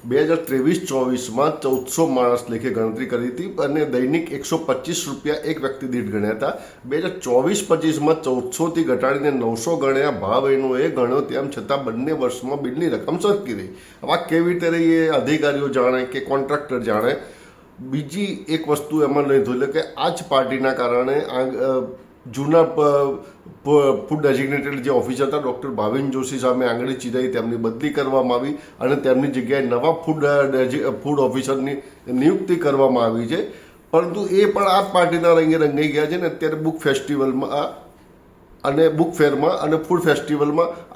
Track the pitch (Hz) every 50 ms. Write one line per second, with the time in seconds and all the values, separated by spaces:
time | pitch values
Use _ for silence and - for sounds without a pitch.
0 | - 117 123 143 151 156 165 160 - - 135 131 127 156 180 - - - 135 131
1 | 127 127 127 120 - - 107 123 143 156 151 - - 135 131 120 120 - - 165
2 | 165 156 131 127 123 120 120 120 - - 117 113 120 127 101 113 113 113 107 113
3 | 131 - 123 120 120 123 123 147 180 196 202 - 139 - 147 156 151 135 123 123
4 | 127 131 156 165 160 - 143 135 - - 165 160 160 - 127 127 - 160 175 160
5 | - 143 135 - - 147 151 147 - 147 160 - 131 131 - - 139 127 123 123
6 | 104 101 104 104 104 104 104 107 139 139 - - - - - - - 123 135 160
7 | - - - - - 131 120 127 135 170 208 - - - 170 156 151 160 151 139
8 | 147 156 160 160 - 131 127 123 120 127 - - 160 170 - 165 160 131 127 -
9 | 123 131 139 139 139 147 135 127 117 113 117 113 - 170 170 135 139 135 135 135
10 | 143 147 131 92 95 98 113 131 135 139 135 135 135 131 127 127 151 165 143 127
11 | 123 120 127 143 143 - 127 131 139 139 - - 104 - 139 139 135 120 113 117
12 | 131 151 156 139 127 120 123 - 123 131 143 143 135 123 127 156 175 156 117 104
13 | - 147 156 180 202 202 196 196 - 123 110 98 90 92 - - - - - -
14 | - 135 151 - - - 151 165 170 175 180 175 170 165 165 170 165 165 165 165
15 | 160 160 156 131 127 135 151 151 143 143 143 143 143 135 120 131 123 123 127 127
16 | 127 127 - 135 135 - 135 139 135 135 143 - - - 127 120 110 113 104 107
17 | 110 123 143 - - - - - - - - - - - - - 123 131 135 151
18 | 147 135 160 202 202 196 - - - - 160 160 - 143 151 143 - - 151 156
19 | 147 131 143 143 143 139 139 135 110 117 123 123 139 139 151 156 156 - - -
20 | 143 180 - - - - 143 135 131 113 131 131 131 135 131 131 123 120 120 120
21 | 127 131 139 147 160 - 127 127 131 127 127 - 127 135 131 127 123 - - -
22 | - - - - - 127 110 131 139 147 160 170 160 165 - 156 147 147 143 143
23 | 139 139 - - - - - - - - - - - 143 147 147 143 135 127 110
24 | - - 151 151 147 139 131 127 139 135 143 139 123 139 139 135 120 139 131 120
25 | 107 127 127 131 143 135 143 147 139 127 123 - - 135 117 107 104 107 120 139
26 | 139 139 127 131 127 127 139 127 123 127 123 127 127 120 117 120 123 131 131 127
27 | - 123 117 127 127 123 120 117 110 117 120 113 113 113 110 - 151 147 143 147
28 | 139 131 135 131 123 123 123 120 131 143 147 - - - - - 120 127 143 135
29 | 131 131 127 131 143 139 127 127 117 113 139 139 131 120 123 120 131 160 165 165
30 | - 160 156 156 143 143 143 143 139 135 131 131 127 120 123 156 - 123 - -
31 | - 143 147 139 135 - 117 131 127 135 135 131 131 139 143 139 - - - -
32 | - 123 123 127 139 160 196 196 190 180 180 160 147 147 135 135 135 127 123 120
33 | 117 113 113 113 120 110 156 196 214 - - - - - - - - - - 165
34 | 180 175 175 208 196 - 180 196 208 202 202 202 202 190 185 202 196 - - 180
35 | 175 170 170 165 170 170 170 165 160 156 160 160 156 143 139 143 151 151 139 147
36 | 151 151 175 180 175 160 - - 160 156 156 151 156 160 160 - - 147 135 135
37 | - - 147 139 135 135 123 131 147 101 131 147 156 - - - - - - -
38 | - - - - - - - - - - - - - 139 139 156 160 160 156 151
39 | 170 165 - - 151 143 135 131 151 170 185 - 151 151 160 156 156 - 180 165
40 | 165 160 143 - - - 151 143 147 147 147 170 170 170 - - - - -